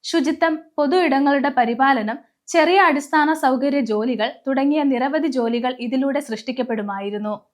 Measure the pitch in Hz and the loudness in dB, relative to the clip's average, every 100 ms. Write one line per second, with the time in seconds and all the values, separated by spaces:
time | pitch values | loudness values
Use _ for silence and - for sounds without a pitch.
0 | - 330 269 320 330 311 - - 294 359 | -2 0 0 0 -2 -2 -8 -2 0 2
1 | 330 269 285 285 247 254 233 240 269 262 | 2 2 2 2 0 0 0 2 2 2
2 | 214 262 _ _ - 339 311 381 359 285 | -2 -8 _ _ -2 2 4 6 4 2
3 | 285 311 294 311 269 254 277 277 226 214 | 0 0 2 2 0 0 0 0 0 -2
4 | 233 220 233 - 269 269 277 302 285 240 | -2 -2 -4 -4 -4 0 2 2 2 0
5 | 269 311 311 262 233 233 254 254 240 262 | 0 -2 -2 -2 -2 -2 -2 -4 -4 -2
6 | 277 294 294 214 - 262 247 220 202 196 | 0 -2 -6 -8 -8 -6 -4 -4 -6 -8
7 | 202 208 214 208 _ | -8 -6 -6 -8 _